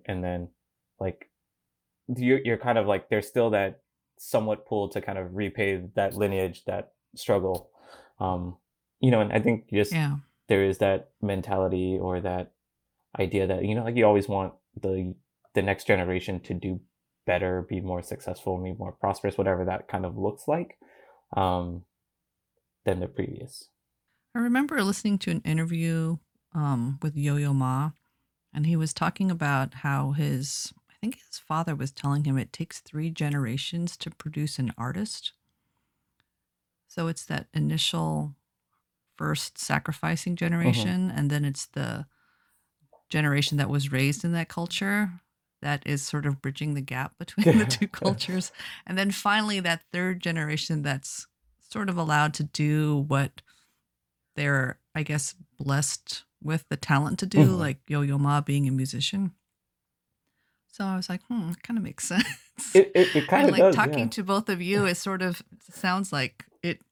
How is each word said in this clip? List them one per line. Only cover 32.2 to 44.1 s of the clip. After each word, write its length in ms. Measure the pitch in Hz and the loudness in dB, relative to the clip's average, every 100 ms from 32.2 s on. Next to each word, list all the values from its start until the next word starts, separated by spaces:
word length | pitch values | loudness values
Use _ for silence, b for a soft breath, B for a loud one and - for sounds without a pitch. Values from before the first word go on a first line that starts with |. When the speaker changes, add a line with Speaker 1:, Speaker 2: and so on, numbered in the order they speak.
Speaker 2:
him 140 | 147 135 | 2 0
it 140 | - | -2
takes 280 | - 165 - | -6 -10 -12
three 300 | - 151 165 | -10 -6 -4
generations 840 | 160 147 143 120 135 - 170 170 - | -2 0 0 0 -2 -4 -4 -4 -6
to 120 | 165 | -12
produce 480 | - 151 147 151 - | -10 -8 -4 -4 -2
an 140 | 123 - | -4 -4
artist. 560 | 120 160 214 - - - _ _ _ _ _ _ _ _ _ _ _ _ _ _ _ | -6 -4 -6 -6 -12 -12 _ _ _ _ _ _ _ _ _ _ _ _ _ _ _
So 220 | - 165 | -6 -4
it's 160 | 165 - | -4 -6
that 220 | 147 - | -8 -4
initial 840 | 160 147 156 - - 80 78 147 139 _ _ _ _ _ _ _ - | -2 0 0 0 0 0 -2 -4 -10 _ _ _ _ _ _ _ -6
first 400 | 156 151 - - | -4 -4 -6 -8
sacrificing 800 | - 143 - 151 160 165 180 170 170 170 | -4 -2 -2 -4 -2 -2 -2 -2 0 2
Speaker 1:
Mm-hmm. 280 | 170 233 202 | 4 4 2
Speaker 2:
generation, 180 | 180 185 | 0 0
and 200 | - 143 | 0 0
then 140 | 147 | 2
it's 220 | 143 139 - | 0 -4 -8
the 400 | 143 123 110 - _ _ _ _ _ _ _ _ _ - | -6 -4 -6 -10 _ _ _ _ _ _ _ _ _ -6
generation 500 | 151 151 143 143 147 | 0 2 2 2 0
that 100 | 139 | 0
was 220 | 143 139 | 0 0
raised 320 | 131 139 | 0 0